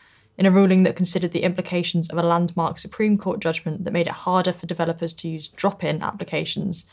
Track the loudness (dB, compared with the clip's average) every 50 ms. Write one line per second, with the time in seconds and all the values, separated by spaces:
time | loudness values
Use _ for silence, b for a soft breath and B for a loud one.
0 | b b b b b b b 2 4 6 6 6 6 6 6 6 6 4 4 0
1 | -2 0 0 -2 -2 -2 -2 0 0 0 -2 -2 -4 -4 -2 -2 -2 0 0 -2
2 | -2 -2 -2 0 2 2 2 2 2 0 0 -2 -2 -2 -2 -6 -10 -8 -4 -2
3 | 2 2 2 2 2 -2 -4 -2 -2 -2 -4 -4 -4 -6 -6 -6 -6 -4 0 0
4 | 0 -2 -2 -6 -2 0 2 2 2 2 -2 -4 -6 -8 -4 -2 -2 -2 -2 -4
5 | -4 -8 -8 -6 -8 -8 -8 -8 -10 -12 -10 -2 -2 -2 -2 -2 -4 -2 -2 -2
6 | -4 -6 -6 -6 -8 -6 -4 -4 -4 -4 -4 -4 -4 -4 -4 -6 -6 b